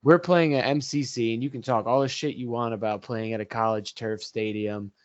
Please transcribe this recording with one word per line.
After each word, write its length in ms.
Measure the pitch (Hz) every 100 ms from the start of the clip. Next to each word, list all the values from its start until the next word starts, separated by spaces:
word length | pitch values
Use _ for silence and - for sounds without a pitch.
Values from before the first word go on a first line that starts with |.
We're 160 | 139 170
playing 360 | 175 175 160
at 120 | 135 127
M 140 | 147
C 220 | 131 143
C, 280 | 131 123 113
and 80 | 113
you 60 | 139
can 120 | 135
talk 240 | 131 117 110
all 140 | 131
the 60 | 135
shit 260 | - 147
you 160 | - 120
want 240 | 117 117
about 280 | 107 107 104
playing 300 | - 113 110
at 60 | 110
a 40 |
college 500 | 104 117 113 107 104
turf 280 | - 113 107
stadium 680 | - 113 110 107 104 104 104 -